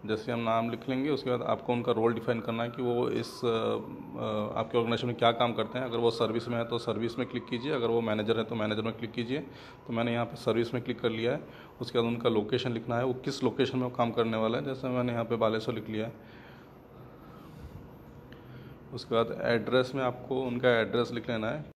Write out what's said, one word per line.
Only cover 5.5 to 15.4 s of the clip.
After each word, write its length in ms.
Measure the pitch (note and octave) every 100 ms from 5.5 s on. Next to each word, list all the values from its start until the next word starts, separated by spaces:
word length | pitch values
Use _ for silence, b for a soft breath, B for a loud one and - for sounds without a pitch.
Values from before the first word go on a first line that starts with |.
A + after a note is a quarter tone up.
करते 260 | A2 G#2+ B2+
हैं। 80 | C3
अगर 100 | A#2
वो 140 | A#2
service 380 | - A2+ A2+ A#2
में 100 | A#2+
है 60 |
तो 140 | A#2 A#2+
service 400 | - G#2+ A#2 A#2
में 100 | B2
click 180 | B2 -
कीजिए, 260 | A#2+ C3
अगर 140 | D3+ A#2
वो 140 | A#2
manager 380 | A2+ G#2+ G#2+ A2+
है 60 |
तो 100 | G#2+
मैनेजर 280 | A#2 G#2+ G#2+
में 100 | A2+ G#2+
click 160 | A2+
कीजिए। 260 | A#2+ A#2 C#3 C#3+ B B B -
तो 60 |
मैंने 200 | A#2 A#2+
यहाँ 140 | A#2 A#2
पे 100 | -
सर्विस 380 | - A2+ A#2
में 80 | B2
click 180 | B2 A2+
कर 100 | A#2+
लिया 220 | A2+ A#2
है। 120 | D3 - B B -
उसके 180 | A#2+ A#2+
बाद 100 | A#2
उनका 200 | A#2 A#2+
location 440 | A2 G#2 B2 B2+
लिखना 240 | A2+ A#2+ A#2
है, 80 |
वो 100 | B2+
किस 280 | B2+ - -
location 360 | B2+ - A#2 C3
में 60 |
वो 120 | B2 B2
काम 140 | A#2+
करने 260 | A2+ A2+ A2
वाला 220 | A2 B2
है। 60 |
जैसे 240 | C#3+ B2+ C3
मैंने 240 | B2+ B2
यहाँ 120 | A#2
पे 120 | A2+
बालेश्वर 380 | A#2